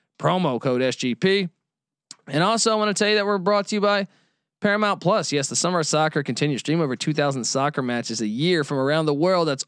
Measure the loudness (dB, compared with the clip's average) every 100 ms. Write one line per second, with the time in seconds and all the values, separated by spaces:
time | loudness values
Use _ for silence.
0 | _ -6 -2 0 0 0 -2 0 0 -2
1 | -4 0 2 2 0 -6 _ _ _ _
2 | -20 -20 -6 0 2 2 2 2 0 0
3 | 2 2 2 0 2 0 0 0 2 2
4 | -2 _ _ _ _ _ 0 2 0 0
5 | 0 0 0 -2 -2 -2 0 0 0 2
6 | 2 0 -2 -2 -2 -2 -2 0 0 -2
7 | -2 0 0 0 -2 -2 -2 -2 -2 -2
8 | -4 -4 -4 -2 0 0 0 0 0 0
9 | 0 2 2 2 0 -2